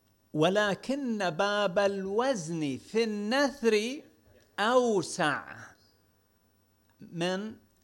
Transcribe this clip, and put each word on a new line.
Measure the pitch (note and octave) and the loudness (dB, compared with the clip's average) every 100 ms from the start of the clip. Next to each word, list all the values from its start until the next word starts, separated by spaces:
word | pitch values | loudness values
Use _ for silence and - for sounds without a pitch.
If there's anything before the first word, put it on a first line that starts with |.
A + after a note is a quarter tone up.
| _ _ _ | _ _ _
ولكن | D3+ D#3+ G3+ G#3 F#3 - C#4 C4 G#3+ F3+ | 2 4 4 2 0 -4 -4 -2 -2 -2
باب | D#3+ G3+ G#3 G3 F#3 | 0 0 0 0 2
الوزن | G3+ G3 F#3+ G#3 C4 A3+ D#3 E3+ D3 B2 | 0 0 -2 0 0 0 -4 -4 -4 -4
في | - A3 | -4 -2
النثر | A3+ G#3 G#3 C4 C#4 C#4 A3+ G#3+ A3+ D4+ - _ _ - _ - | -2 -2 -2 2 0 0 2 2 0 -6 -14 _ _ -20 _ -2
أوسع | G#3+ B3+ A#3+ G3 - - D3+ B2 C#2 F2+ - - _ _ _ _ _ _ _ _ _ _ _ _ | 2 4 4 2 0 0 0 0 -6 -16 -18 -20 _ _ _ _ _ _ _ _ _ _ _ _
من | - E3+ F3 F#3 G#3+ A3 _ _ | -14 -6 -4 -4 -8 -14 _ _